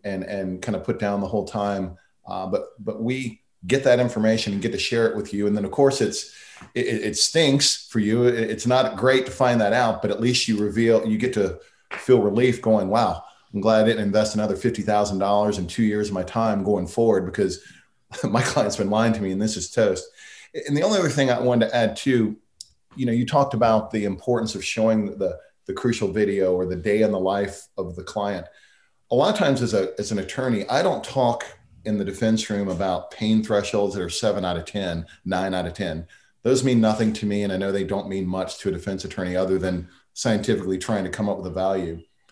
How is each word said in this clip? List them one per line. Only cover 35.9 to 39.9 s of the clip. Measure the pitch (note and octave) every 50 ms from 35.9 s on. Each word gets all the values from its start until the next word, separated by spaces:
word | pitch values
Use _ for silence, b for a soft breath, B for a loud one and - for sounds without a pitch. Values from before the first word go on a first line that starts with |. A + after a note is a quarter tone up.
| D#2+ E2 E2 b b b b b b b
Those | _ A2+ C3 B2+ B2
mean | C3 B2+ A#2
nothing | A2 A2 G#2+ G#2+ A2+ G#2+ G#2+
to | - -
me, | G#2 G2+ G2+
and | G2+ G2
I | F#2+ F#2
know | G2 G2
they | G2 G2 F#2+
don't | F#2 G2+ G2+ - G3
mean | - G2 F#2 F3+
much | - F#2 F#2 - - -
to | - G2+
a |
defense | F#2 F2 - G2+ G2 F#2+ -
attorney | F#2 - - F#2 F2+ F2+
other | F#2 F#2+ F#2 F#2+ F#2
than | F2+ F#2 F#2 F2 E2+ B